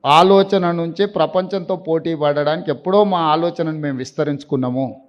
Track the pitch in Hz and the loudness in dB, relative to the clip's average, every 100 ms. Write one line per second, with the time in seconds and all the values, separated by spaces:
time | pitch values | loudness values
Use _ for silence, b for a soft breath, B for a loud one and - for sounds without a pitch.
0 | 135 156 185 196 196 196 175 170 170 165 | 6 6 8 6 4 0 0 -2 -6 -2
1 | 202 190 156 185 185 196 170 185 156 160 | -2 0 0 0 -2 -6 -4 -6 -2 -2
2 | 165 156 147 147 147 160 165 143 180 202 | -2 -2 0 0 -2 -2 -4 -4 0 2
3 | 208 180 160 160 170 170 160 156 147 131 | 2 2 2 2 0 -2 -6 -4 -6 -6
4 | 127 - 147 139 - 135 127 127 131 110 | -8 -4 -4 -4 -4 -4 -2 -2 -6 -8